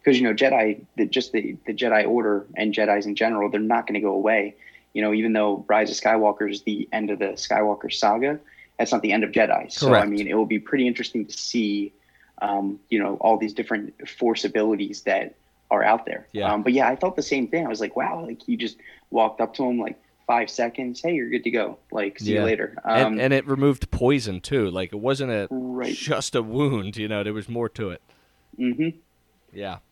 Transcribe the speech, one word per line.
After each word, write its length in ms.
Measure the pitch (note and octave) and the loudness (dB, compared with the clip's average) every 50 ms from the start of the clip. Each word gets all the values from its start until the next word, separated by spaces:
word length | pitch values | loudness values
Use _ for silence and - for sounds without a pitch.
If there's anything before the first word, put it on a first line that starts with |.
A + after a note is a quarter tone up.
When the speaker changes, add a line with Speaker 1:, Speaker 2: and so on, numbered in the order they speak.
| _ | _
Speaker 1:
'cause, 140 | D3 C3 | 4 4
you 60 | B2 B2+ | 6 4
know, 100 | A2+ G#2 | 2 2
Jedi, 460 | G#2+ C3+ C3 C3+ A#2+ A2 G#2+ G#2 - - _ _ | 4 4 4 4 4 2 2 0 -4 -10 _ _
the, 80 | - G#2 | -2 -2
just 260 | F#2 - C3 B2 - | 0 0 -2 -2 0
the, 240 | - A2 G2+ - - - _ | -4 -4 -2 -4 -8 -8 _
the 80 | - G#2+ | -8 -4
Jedi 320 | G2 B2 A#2 A2 G#2+ G#2 | -2 0 2 2 2 2
Order 380 | - A#2 A#2+ A2 G#2+ G#2 G2 - - - | 2 2 2 2 2 0 0 -2 -6 -6
and 180 | E2+ G#2+ G#2+ G2+ | -2 -2 -2 0
Jedis 320 | A2 G#2+ G#2 G2+ G#2 G2+ | 0 2 2 2 0 0
in 80 | G#2+ G2+ | -4 -2
general, 340 | - A2 A2+ A2+ G#2 G2+ G#2+ | 0 0 0 2 0 0 0
they're 100 | G#2 G#2 | 0 0
not 260 | A2 A2 A#2 A2+ - | 0 2 0 0 0
gonna 140 | - G#2+ G#2 | -2 -4 -2
go 100 | G#2+ G2+ | 0 0
away. 420 | F#2+ G2 G2 G#2+ A2+ G#2+ G2+ G#2 - _ - - _ - _ _ _ | 0 2 2 4 2 2 2 -2 -8 _ -20 -20 _ -20 _ _ _
You 80 | G#2+ | -2
know, 120 | G#2+ G#2+ G#2+ | 0 2 2
even 180 | A2 A2 A2+ A2 | 2 2 2 2
though 320 | G#2+ G#2 G#2 G2+ F#2+ - | 2 2 2 0 -2 0
Rise 220 | - G#2 - G#2 - | 2 2 2 2 0
of 60 | - | -2
Skywalker 540 | - - G#2+ A2+ A2 G#2+ G#2 G2+ - A2 G2+ | 0 2 2 4 4 4 2 2 2 -4 -4
is 100 | G2+ - _ | -4 -4 _
the 240 | A2 G#2 A2 B2 - | -4 -4 -4 -4 -4
end 180 | - A2 G#2+ G#2 | -4 -4 -2 -2
of 80 | G2+ F#2+ | -2 -2
the 100 | G2+ F#2+ F#2 | -2 -4 -4
Skywalker 540 | - - - A#2 A2 G#2+ G#2 G#2 - - - | -6 -4 0 0 2 2 2 0 -2 -6 -8
saga, 480 | - - A2+ G#2 G#2 A2+ C3 C#3+ D3+ D3+ _ _ - - - _ _ | -4 0 2 2 2 2 0 -2 -2 -4 _ _ -20 -20 -20 _ _
that's 140 | - A#2 - | -4 0 0
not 100 | B2+ A2 | 0 0
the 100 | - G#2+ G#2 | 2 2 2
end 100 | A2 G#2+ | 2 0
of 80 | - | 2
Jedi. 400 | - A#2+ G#2+ - - - - - | 2 2 4 4 2 0 0 -6
So, 160 | - - D3 | -4 0 4
I 140 | C3 B2 G#2+ | 6 6 6
Speaker 2:
Correct. 80 | G#2+ G#2 | 6 2
Speaker 1:
mean, 180 | G#2 G#2 G2+ | 0 -2 -2
it 80 | - G2 | 0 2
will 100 | G#2+ A2 | 2 2
be 140 | E2+ A2 G#2 | 2 0 -4
pretty 260 | - - - C#3 B2+ | -2 -2 0 2 2
interesting 400 | B2 A#2 - A#2+ - - A#2 G2+ | 2 0 -2 -6 -4 -4 -6 -6
to 100 | - - | -6 -8
see, 560 | - - - - A#2+ A2 G#2 G2+ G2+ G2+ G2+ _ _ _ _ _ _ _ _ _ - | -10 -8 -2 -2 0 0 0 0 -2 -4 -6 _ _ _ _ _ _ _ _ _ -6
um, 380 | G2+ G#2 G2+ G2+ G2 G2 G2+ - _ _ | -4 -2 0 0 -2 -2 -6 -8 _ _
you 100 | A2+ G#2 | 0 0
know, 160 | G2+ G2 G2+ - | 0 0 -2 2
all 160 | - A2 A2 | 4 4 4
these 160 | G2+ A2+ G#2 G#2 | 4 0 -4 -4
different 400 | - G#2+ - A#2 G#2 G#2 - - - - | -6 -4 -2 -4 -4 -4 -8 -14 -16 -16
force 380 | - - - B2+ A#2 A2 - - | -16 -4 0 2 2 2 2 -2
abilities 560 | G2+ - A2 G#2+ A2 G#2+ G2 G2+ G2 G#2 - - | -2 0 2 2 2 2 0 -2 -6 -8 -6 -2
that 300 | G2+ F#2+ G2 - - - _ _ _ _ _ _ _ | 0 0 0 -2 -4 -12 _ _ _ _ _ _ _
are 100 | A2 G2+ G#2+ | 2 2 4
out 220 | G#2 A2 - - | 4 2 2 0
there. 220 | - - - - _ - | -8 -10 -10 -12 _ -6
Speaker 2:
Yeah. 200 | G#2+ G2+ G#2+ G#2 | -2 0 0 0
Speaker 1:
Um, 80 | G#2+ | 0
but 120 | G#2 B2+ B2 | 2 2 2
yeah, 140 | C#3 B2+ | 4 4
I 80 | A#2 C3 | 2 2
felt 180 | - F#3 F#3 - | 0 -2 -2 -2
the 80 | - C#3 | -4 -2
same 240 | - C#3+ C3+ B2 | -2 -2 -2 0
thing. 180 | - - E3 E3 | 0 -2 -2 -2
I 40 | A#2+ | -2
was 120 | A2 G2+ | -4 -4
like, 140 | A2 G2+ - | -4 -4 -2
"Wow," 300 | B2 C3 - D#3+ E3 E3 | -4 -4 -2 -4 -6 -8
like, 160 | E3+ E3 - - | -10 -12 -12 -4
he 120 | - A#3+ | -4 -4
just 200 | - A#2+ A2 - _ - - - _ _ _ | -2 -4 -8 -8 _ -20 -20 -20 _ _ _
walked 320 | - A2+ A2 A2 - - | 2 2 2 2 2 -2
up 140 | A2+ A2 - | -4 -4 -2
to 80 | - C3+ | -4 -2
him, 140 | B2 B2 A#2+ | 0 0 -2
like, 180 | G#2 - - _ _ _ _ _ _ | -2 -6 -8 _ _ _ _ _ _
five 220 | - A#2+ A#2+ A2+ - | 0 0 0 0 -2
seconds, 520 | - - A#2+ A#2 - - C3 B2 B2 - | -2 -2 -2 -2 -2 -6 -8 -8 -8 -4
"Hey, 120 | - E3+ F3 | -4 -2 -2
you're 140 | D3 A#2+ A#2+ | -2 -2 -2
good 140 | B2 A#2 - | -2 -2 -2
to 80 | A#2 | 0
go. 260 | A#2+ A2+ G2+ G#2 G2+ _ _ _ | 0 0 -2 -2 -6 _ _ _
Like, 280 | - A2 G2+ G2+ - - | -4 -4 -4 -4 -6 -4
see 120 | G#2+ G#2 | -2 0
you 80 | G#2+ G#2+ | 2 2
Speaker 2:
Yeah. 40 | G#2 | 2
Speaker 1:
later." 320 | A2 A2 G#2 - - - - - | 2 2 0 -2 -6 -6 -6 -2
Speaker 2:
And, 220 | A2+ A2+ A2+ G#2+ | 2 2 4 4
Speaker 1:
Um, 140 | A2 A2 A2+ | 2 2 0
Speaker 2:
and 140 | B2+ C3+ C#3 | 2 2 2
it 120 | C3+ C3 | 2 2
removed 420 | C#3 C3+ C3+ C#3 C#3+ C3+ - - - | 0 0 4 4 4 4 2 -2 -6
poison, 500 | - - B2 B2 D3 C#3 G#2+ G#2+ F#2 F2+ | -2 0 2 2 2 2 0 -4 -8 -8
too. 280 | - - C#3 C3 G#2+ F#2 | -6 -2 0 0 0 0
Like, 220 | F2 F#2 F#2+ F2 G#2+ | -2 -4 -6 -6 -6
it 40 | G#2 | -4
wasn't 320 | G#2+ C3 C3+ C3+ C#3 B2+ | 0 0 0 0 -2 -2
a 160 | A2+ G#2 G2 F#2 | -2 -2 -2 -4
Speaker 1:
Right. 420 | C3 B2+ B2+ B2+ B2 B2+ B2 B2 - | -6 -6 -6 -6 -6 -6 -4 -4 -6
Speaker 2:
just 420 | - - D3 D3 A2 - - - | -6 -4 -4 -2 -2 -4 -2 -2
a 60 | B2+ | -2
wound, 560 | A2+ A2 A2+ C3+ D3 C#3 C3+ G#2+ F#2+ G#2 G2+ | -2 -2 -2 0 0 0 0 -2 -4 -6 -6
you 100 | A2+ G#2+ | -6 -6
know, 160 | G#2+ G#2+ G#2 G2+ | -4 -4 -2 -2
there 100 | G#2+ G#2+ | -4 -4
was 140 | A2 G2 - | -6 -8 -6
more 200 | A#2 A#2 A#2 A2 | -6 -4 -4 -6
to 200 | _ - A2 F#2+ | _ -6 -8 -8
it. 100 | E2+ - _ _ _ _ _ _ _ _ _ _ - - | -8 -10 _ _ _ _ _ _ _ _ _ _ -8 -2
Speaker 1:
Mm-hmm. 380 | B2+ B2 A#2+ C#3 D#3+ E3 D#3+ - _ _ _ _ _ _ _ _ _ _ - | -2 -2 0 0 -2 -4 -4 -8 _ _ _ _ _ _ _ _ _ _ -14
Speaker 2:
Yeah. 240 | F#2+ G2+ F#2+ F2+ F2+ _ _ | -12 -10 -10 -10 -12 _ _